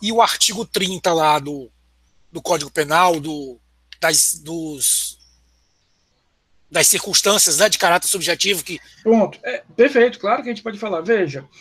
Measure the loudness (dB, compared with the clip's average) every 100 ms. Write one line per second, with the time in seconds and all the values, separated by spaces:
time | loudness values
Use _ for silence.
0 | -2 4 4 4 -2 -2 -6 -4 -4 -2
1 | 0 2 4 2 -2 -10 -12 _ _ _
2 | _ _ _ -12 -4 -4 -2 -6 0 2
3 | 4 2 -4 -10 -10 -16 _ _ _ -4
4 | 0 2 0 -2 -10 -10 -10 -6 -2 -2
5 | -4 -14 _ _ _ _ _ _ _ _
6 | _ _ _ _ _ _ _ 0 2 0
7 | 0 0 2 2 2 4 2 4 2 2
8 | 0 -4 -2 -2 -2 -2 -4 -12 -14 -6
9 | 2 2 2 -2 -10 -10 -8 2 2 4
10 | 2 0 -4 -2 -4 -10 -10 -10 -6 -6
11 | 0 0 0 -4 -14 -20